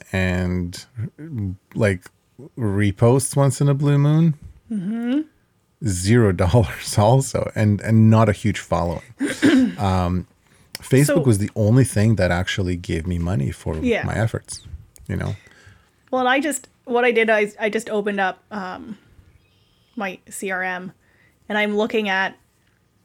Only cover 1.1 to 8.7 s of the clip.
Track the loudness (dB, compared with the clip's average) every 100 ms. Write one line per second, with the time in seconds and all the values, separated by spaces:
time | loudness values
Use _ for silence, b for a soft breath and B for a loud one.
1.1 | -12 -12 -8 -8 -10 _ -2 0 0 -8
2.1 | _ _ -20 -18 -6 -4 0 0 2 4
3.1 | 4 0 0 0 2 0 2 2 2 2
4.1 | 4 2 0 -8 -20 -10 -8 -6 -6 -4
5.1 | -4 -4 _ _ _ _ -8 -6 -2 2
6.1 | 4 4 2 2 2 2 -4 -4 2 4
7.1 | 4 2 -4 -4 0 0 0 2 4 6
8.1 | 6 4 2 -2 -4 -2